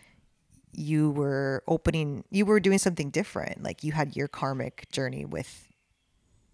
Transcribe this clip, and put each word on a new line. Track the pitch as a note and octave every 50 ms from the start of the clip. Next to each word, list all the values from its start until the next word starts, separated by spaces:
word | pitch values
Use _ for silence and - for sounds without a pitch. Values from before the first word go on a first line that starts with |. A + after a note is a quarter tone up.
| - _ _ _ _ _ _ _ _ _ _ _ _ _ -
you | - D3+ D3 D#3 D3+ D3+ D3+
were | C#3+ C#3+ C#3+ C#3 C3+ C3+ C#3 C3+ C3+ - - -
opening, | E3 D#3+ - E3 D#3 D#3+ D3+ D3 C#3+ - - -
you | - G3 G#3
were | G3 G#3+ G#3+
doing | E3+ G3 F#3+ G3
something | - G3 F3 - D3+ C#3
different. | - - G#3 - - - D#2 - - - -
Like, | - - - -
you | D3+ D3
had | D#3+ D3 C#3+ C#3
your | C#3+ C#3 C#3+
karmic | - - C#3+ C3+ C3+ C3 - - - - - -
journey | - D3 C3+ B2+ C3 C#3 C#2+
with, | - - E2 - - - - - _ _ _ _ _ _ _ _ _ _ _ _ _ _ _ _ _